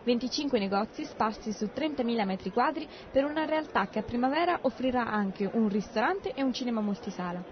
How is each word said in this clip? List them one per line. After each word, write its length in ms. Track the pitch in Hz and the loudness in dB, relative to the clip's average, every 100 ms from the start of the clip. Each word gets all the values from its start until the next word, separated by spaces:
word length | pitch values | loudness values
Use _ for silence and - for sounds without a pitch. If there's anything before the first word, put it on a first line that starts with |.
Venticinque 560 | - 240 247 - 285 240 | 2 2 0 -2 0 2
negozi 460 | 196 196 220 - 302 | 2 2 0 -6 -10
sparsi 480 | - 220 214 - | -2 -2 0 -6
su 180 | 208 208 | -4 -4
trentamila 540 | - 311 277 233 233 196 | -2 -2 0 0 2 0
metri 260 | 190 - | 0 -2
quadri 340 | 208 262 311 311 - - | 2 2 0 -8 -14 0
per 140 | 262 | 2
una 220 | 277 311 302 | 4 2 2
realtà 420 | 311 311 - 196 | 0 2 0 0
che 120 | - | -2
a 40 | |
primavera 560 | 208 240 254 294 349 349 | -2 0 2 4 2 2
offrirà 420 | 269 - 254 247 226 | 0 0 0 0 0
anche 440 | 214 196 190 196 | 0 0 0 0
un 200 | 240 220 | 2 2
ristorante 640 | 208 190 220 254 392 392 | 2 0 0 2 0 -4
e 100 | - | 0
un 80 | 269 | 0
cinema 300 | 240 247 233 | 0 -2 0
multisala. 600 | 208 202 - 185 180 175 180 | 0 -2 -6 -6 -4 -4 -8